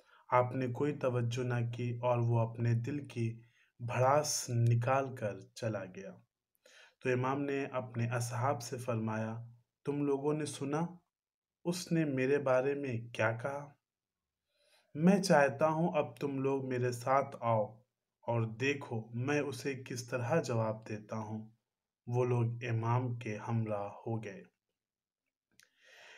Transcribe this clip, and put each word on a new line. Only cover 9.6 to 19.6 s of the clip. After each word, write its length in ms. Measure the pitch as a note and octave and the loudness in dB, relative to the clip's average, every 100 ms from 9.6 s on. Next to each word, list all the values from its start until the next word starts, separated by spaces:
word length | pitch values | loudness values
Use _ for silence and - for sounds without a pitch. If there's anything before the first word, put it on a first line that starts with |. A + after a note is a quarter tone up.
| _ _ | _ _
"तुम 220 | - D3 C#3+ | -6 -2 0
लोगों 280 | C#3 D3 | 0 0
ने 120 | D3+ D3 | -2 -4
सुना 520 | - C#3 D3 F3 - _ _ _ _ _ _ | -6 -4 -2 -2 -8 _ _ _ _ _ _
उसने 400 | F3 F3 - E3 | -4 -4 0 2
मेरे 340 | D3+ C3 C3 C#3+ | 2 2 2 2
बारे 360 | C3 B2+ C#3 | 4 4 4
में 360 | C#3+ C#3 A#2+ A#2 | -2 -4 -4 -6
क्या 220 | - A2 | 0 0
कहा? 480 | A#2 C#3 C#3+ C#3+ _ _ _ _ _ _ _ _ _ _ _ _ C#3+ | 0 -4 -6 -10 _ _ _ _ _ _ _ _ _ _ _ _ 4
मैं 260 | E3+ G3 | 6 6
चाहता 440 | - D3+ C#3 A#2+ D#3 | 6 6 6 4 2
हूँ 300 | D#3 E3+ D3+ | 2 2 2
अब 180 | D3 - | -2 -4
तुम 180 | D3 C3+ | -4 0
लोग 300 | C3+ C#3 B2+ | 0 0 -2
मेरे 240 | B2+ B2 | 0 0
साथ 380 | A#2+ C#3 C3+ - - | -2 4 4 2 -2
आओ 420 | A#2 A2 G#2 - _ _ _ _ - | 0 2 0 -8 _ _ _ _ -2
और 180 | A#2 A2+ | -2 -2
देखो 640 | G#2+ C3+ C#3+ - A#2 A2 | 0 -2 -2 -4 -8 -6
मैं 260 | A#2 C3+ D3 | -4 0 0
उसे 340 | C#3 B2 | 0 -4